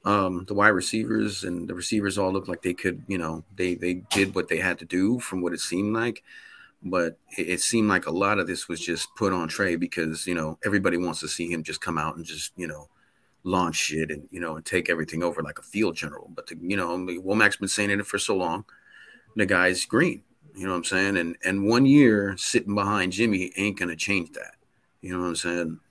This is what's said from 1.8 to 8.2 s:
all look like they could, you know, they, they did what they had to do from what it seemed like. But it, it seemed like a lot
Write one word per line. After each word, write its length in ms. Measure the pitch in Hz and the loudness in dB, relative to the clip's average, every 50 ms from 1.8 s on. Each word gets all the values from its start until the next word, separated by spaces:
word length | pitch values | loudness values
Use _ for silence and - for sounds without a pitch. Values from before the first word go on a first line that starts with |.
| 90 - 110 107 101 98 92 | -4 0 0 2 0 0 0
all 160 | 101 98 92 | 2 0 2
look 160 | 95 98 95 - | 0 -2 -4 -4
like 140 | 87 - | -8 -4
they 120 | - 92 90 | -2 -4 -2
could, 280 | - - 95 87 78 - | 0 -2 -2 -2 -2 -6
you 120 | - 101 90 | -4 -4 -2
know, 260 | 82 80 80 80 - _ 95 | -2 -4 -6 -6 -10 _ -4
they, 180 | - 92 90 87 | -2 0 0 0
they 200 | 85 90 90 90 90 104 - | 0 -2 -2 -2 -2 -4 -2
did 220 | - 101 98 95 92 | 2 2 2 2 0
what 140 | 92 85 - | -4 -2 0
they 100 | 85 80 | -2 0
had 200 | 92 92 87 - | 0 0 -2 -2
to 60 | 85 | -6
do 340 | 82 90 92 95 107 123 123 | -4 0 2 2 2 2 0
from 200 | - - 95 92 | -2 -6 -4 -4
what 100 | 87 85 | -2 -4
it 80 | 85 80 | -4 -4
seemed 340 | - - 85 92 101 104 110 | -4 -4 -2 -2 0 0 0
like. 280 | 113 117 123 110 - _ - - - - - - - - - _ _ | 0 -2 -2 -4 -6 _ -20 -20 -20 -20 -20 -20 -20 -20 -20 _ _
But 360 | - 90 90 90 85 82 80 _ _ _ - | -8 -2 0 0 0 0 -4 _ _ _ -6
it, 120 | - 85 85 | -6 -2 -2
it 120 | 90 87 | -2 0
seemed 280 | - - 120 113 107 104 | 0 2 2 4 4 4
like 180 | 95 92 - | 2 2 0
a 40 | - | 0
lot 260 | 80 90 | 0 0